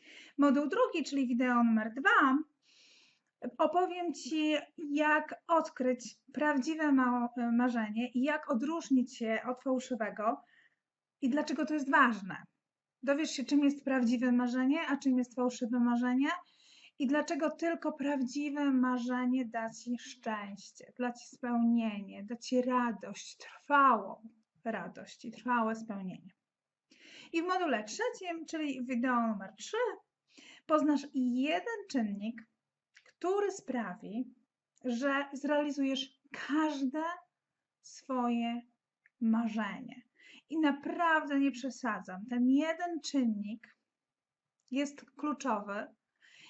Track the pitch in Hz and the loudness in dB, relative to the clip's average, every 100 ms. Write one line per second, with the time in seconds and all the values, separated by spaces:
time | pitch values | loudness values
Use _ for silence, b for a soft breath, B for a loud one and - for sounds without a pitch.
0 | B B B - 285 269 294 415 508 339 | B B B 4 6 6 2 2 2 2
1 | 254 277 247 240 254 240 233 220 220 233 | -2 -2 0 2 4 4 6 4 0 0
2 | 339 440 285 277 - _ b b b b | 4 6 6 4 0 _ b b b b
3 | b b b _ 254 - 311 349 359 359 | b b b _ -12 0 2 2 0 -2
4 | 349 - 247 311 302 302 - - 302 285 | -6 -6 -4 0 2 0 -2 -12 -4 0
5 | 302 302 311 - - 330 311 - 254 254 | 2 2 0 -10 0 0 0 -2 -2 -2
6 | - - _ - 302 285 247 320 302 269 | -6 -18 _ -2 2 2 0 0 4 4
7 | 254 247 240 247 240 233 247 240 214 214 | 4 2 -2 -2 0 2 2 0 -2 -2
8 | 247 247 277 302 302 254 285 330 320 262 | -2 0 0 0 0 -2 0 -4 2 2
9 | 247 - 220 220 240 247 277 254 - 233 | 2 -2 -2 -2 -4 -6 -2 -2 -2 -4
10 | 208 190 214 277 b b b b _ _ | -4 -2 -2 -2 b b b b _ _
11 | _ _ 262 294 294 294 302 302 269 311 | _ _ 0 0 0 -2 0 -2 4 6
12 | 247 208 190 - - _ _ _ _ _ | 6 4 -6 -12 -14 _ _ _ _ _
13 | 254 285 302 - 240 285 285 277 - 262 | 0 0 0 -4 2 4 4 2 0 2
14 | 233 247 254 240 247 254 262 311 302 277 | 2 2 4 2 2 0 2 2 0 0
15 | 277 254 247 - 247 247 240 247 240 240 | 2 2 0 -2 -2 -2 -2 2 2 2
16 | 247 254 285 349 B B B B B _ | 2 2 0 -2 B B B B B _
17 | 262 294 302 320 302 311 330 330 311 302 | 0 0 0 -2 -2 0 -2 -2 -4 -4
18 | 277 285 254 285 294 285 285 254 254 254 | -2 -2 -2 -4 -4 0 2 2 2 0
19 | 240 254 254 262 233 233 226 226 240 240 | -2 -2 0 0 -2 -4 -6 -8 -8 -8
20 | 262 262 240 214 202 202 - - - - | -8 -10 -6 -6 -8 -12 -18 -20 -20 -6
21 | 247 240 - - 247 240 233 233 226 202 | -6 -6 -16 -10 -2 2 4 4 0 -4
22 | 190 196 202 240 - 254 247 247 240 202 | -10 -12 -10 -10 0 0 2 2 0 -4
23 | 196 208 - - - - - 285 269 220 | -10 -14 -14 -18 -20 -20 2 6 6 4
24 | 190 - - _ _ _ 226 208 170 - | 0 -12 -18 _ _ _ -8 -6 -8 -14
25 | 208 - 240 - 254 240 220 226 226 196 | -18 -16 -16 -10 -2 0 0 -4 -8 -8
26 | 185 - - _ _ _ _ _ _ B | -8 -10 -18 _ _ _ _ _ _ B
27 | B B B 330 349 381 339 220 214 - | B B B -4 0 0 2 0 -2 -4
28 | 466 466 359 339 320 320 302 262 247 240 | -4 -4 -8 -8 -6 -4 -4 -4 -4 0
29 | 262 240 226 202 190 - - 440 480 - | 2 2 0 -4 -8 -14 -6 -2 -2 -2
30 | _ _ _ B B B - 311 294 285 | _ _ _ B B B 0 2 4 0
31 | - 269 247 247 285 349 427 440 392 269 | -2 -2 0 0 0 0 -4 -8 -4 -2
32 | 214 202 214 233 - _ _ _ _ _ | -2 -4 -8 -10 -18 _ _ _ _ _
33 | _ _ 339 403 403 - - 240 202 180 | _ _ -2 0 -2 -6 -6 -6 -6 -10
34 | 180 214 254 - _ _ _ _ 254 233 | -10 -8 -8 -12 _ _ _ _ -6 -2
35 | 277 269 277 269 285 294 294 277 269 262 | 0 0 -2 -6 0 0 0 0 -2 -2
36 | 254 _ _ - - 294 311 277 269 302 | -6 _ _ -12 -2 0 0 0 -2 -2
37 | 330 349 - _ _ _ _ _ - - | -4 -6 -14 _ _ _ _ _ -20 -20
38 | - 254 240 233 233 240 - _ _ _ | -6 -2 0 0 -2 -6 -10 _ _ _
39 | _ _ 226 220 233 220 208 - - - | _ _ 2 4 2 -2 -4 -6 -12 -16
40 | _ B B B _ 311 294 285 - 339 | _ B B B _ 0 2 0 -4 0
41 | 339 311 285 277 277 - 269 - 247 202 | 2 2 2 2 2 0 -8 -4 -4 -4
42 | 185 185 226 247 247 277 320 330 349 330 | -8 -12 -4 2 4 4 2 -2 -4 -6
43 | - 277 240 208 208 226 - _ _ _ | -2 0 0 0 -6 -10 -14 _ _ _
44 | _ _ _ _ _ _ _ 254 285 - | _ _ _ _ _ _ _ -2 -2 -6
45 | - - 302 277 262 214 208 202 269 _ | -20 -6 -4 -2 -2 -2 -4 -8 -10 _
46 | _ B B B | _ B B B